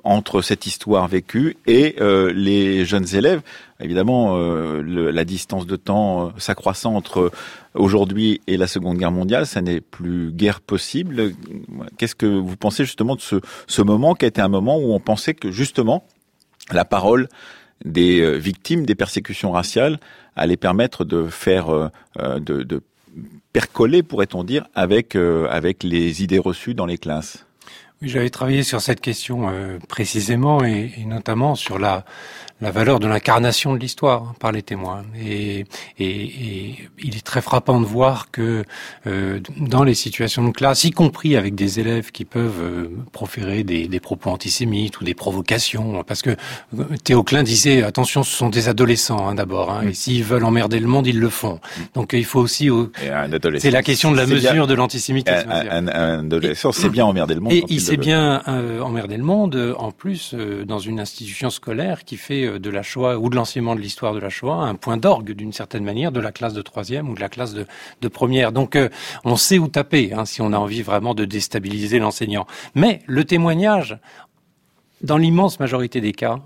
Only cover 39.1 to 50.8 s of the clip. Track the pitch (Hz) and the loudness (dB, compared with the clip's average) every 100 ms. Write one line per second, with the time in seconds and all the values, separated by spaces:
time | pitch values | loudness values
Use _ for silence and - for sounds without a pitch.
39.1 | 98 98 98 92 143 135 127 139 113 - | -4 -2 -4 -8 -6 0 4 4 4 0
40.1 | - 113 - 120 - 135 131 165 - 156 | -4 -4 0 0 2 2 4 2 4 4
41.1 | - 156 131 98 101 101 101 113 113 - | 4 2 2 2 0 -2 0 0 -2 -4
42.1 | - - 117 117 92 87 87 85 95 123 | -10 -6 -2 -2 -2 -4 -4 -6 -10 -12
43.1 | - 101 - 98 104 95 82 85 92 - | -10 -10 -6 -4 -2 0 -2 -2 -4 -6
44.1 | 95 98 90 98 - 117 104 107 - 90 | -6 -4 -4 -4 -2 0 0 -2 -4 -6
45.1 | 87 101 95 87 110 - 110 110 95 - | -4 -4 -4 0 0 0 -2 -4 -4 -6
46.1 | - 135 107 - - - 110 147 123 - | -4 -2 -2 -6 -14 -10 -8 -6 -4 4
47.1 | 123 - 139 117 113 147 131 104 127 123 | 4 4 2 4 4 4 4 4 0 0
48.1 | 143 131 - 120 117 113 113 120 117 - | 0 0 0 0 2 2 4 4 4 0
49.1 | 107 98 101 98 92 90 104 104 90 127 | 0 -2 -2 -2 -2 -2 -2 -2 -2 -2
50.1 | 123 107 123 113 117 107 113 | 0 2 2 4 4 2 2